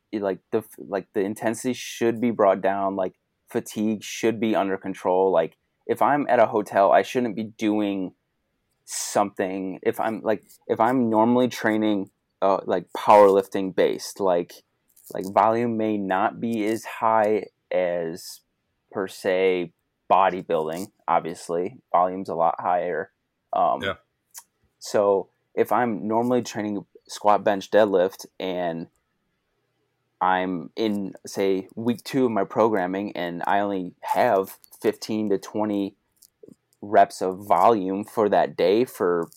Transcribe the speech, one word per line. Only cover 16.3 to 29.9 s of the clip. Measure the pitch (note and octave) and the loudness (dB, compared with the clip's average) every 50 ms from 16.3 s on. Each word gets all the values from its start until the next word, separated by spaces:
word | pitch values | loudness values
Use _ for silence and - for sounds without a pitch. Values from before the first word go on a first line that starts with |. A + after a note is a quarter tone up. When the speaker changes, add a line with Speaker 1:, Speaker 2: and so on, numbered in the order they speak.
| - - | -2 -6
Speaker 1:
be | A#2+ A#2 A#2 A2 G2+ | -6 -4 -4 -2 -2
as | G#2+ A2+ G#2+ - | -2 -4 -4 -8
high | - - - A#2 A2+ A2 A2 G#2+ G#2 G#2+ G2 - - _ _ _ _ | -12 -8 -2 0 2 2 2 2 2 0 -2 -4 -8 _ _ _ _
as, | F2+ F2+ F2+ F2 F2 F2 E2 E2 E2 F2+ - - - - _ _ _ _ _ _ _ _ _ _ | -2 -2 0 0 -2 -4 -4 -6 -8 -10 -14 -18 -20 -20 _ _ _ _ _ _ _ _ _ _
per | - A2 F#2+ | -8 -8 -8
se, | F#2 - - - G2+ F#2 F#2 F#2+ F#2+ F2+ F2+ F2 E2 - _ _ _ _ _ _ - | -8 -8 -6 -2 -2 0 2 2 2 2 0 -4 -6 -10 _ _ _ _ _ _ 2
bodybuilding, | F#2+ F#2 G2 F#2 F2+ F#2 - - E2+ D#2+ D#2 D#2 D#2+ F2 G2+ - _ _ _ | 4 4 4 4 2 -2 -4 -2 -2 -2 -2 -4 -6 -8 -10 -12 _ _ _
obviously. | - E2 E2+ E2 D#2+ F2 - - - E2+ F2 F2+ G2+ - - _ _ | -2 -2 0 -2 -4 -8 -10 -8 -6 -4 -4 -4 -6 -8 -14 _ _
Volume's | - E2+ F2+ F#2 F2+ F#2+ F#2+ - | 0 0 0 0 -2 -6 -8 -6
a | F2 | -4
lot | E2 E2 E2 - - | 0 0 0 0 -2
higher. | - F2+ F2+ F2+ E2+ F2+ E2 D2+ F#2+ - _ _ _ _ _ _ _ _ - | -2 -2 -2 -2 -2 -4 -4 -6 -8 -10 _ _ _ _ _ _ _ _ -2
Um, | - F2 D2+ B1 C#2 | 0 0 0 -2 -2
Speaker 2:
Yeah. | - G2 F#2 - _ _ _ _ _ _ - - - _ _ _ _ _ _ _ | -4 -6 -8 -8 _ _ _ _ _ _ -20 -20 -20 _ _ _ _ _ _ _
Speaker 1:
so | - - - A2+ G2+ G2+ G2 F#2+ - - _ _ _ _ _ | -10 -2 0 2 4 4 2 2 -2 -6 _ _ _ _ _
if | - A2+ - | -2 0 0
I'm | G#2 A2 B2 A#2+ A2 D#2 D#2+ | 0 0 0 0 -2 -4 -4
normally | G#2+ A2 A2+ A#2+ B2 B2+ B2 A2 | -2 -2 0 0 0 0 -2 -2
training | - - A2 G#2+ G#2 G#2 G2 - - - - _ | -4 -8 -8 -6 -6 -6 -8 -10 -12 -18 -20 _
squat, | - - - - G#2 G#2 G2 G2 | -18 -14 0 2 4 4 4 2
bench, | A2 G2+ F#2+ - - | 0 -2 -2 -2 2
deadlift, | - G#2 A2 G#2 F#2+ F#2 F2+ F#2+ - - - - _ - | 4 4 4 6 4 2 2 2 -2 -8 -16 -18 _ -10
and | - F#2 F2 F2+ F2 E2+ E2 E2 E2+ - _ _ _ _ _ _ _ _ _ _ _ _ _ _ _ _ _ _ _ _ | -8 -6 -4 -4 -4 -4 -6 -6 -10 -14 _ _ _ _ _ _ _ _ _ _ _ _ _ _ _ _ _ _ _ _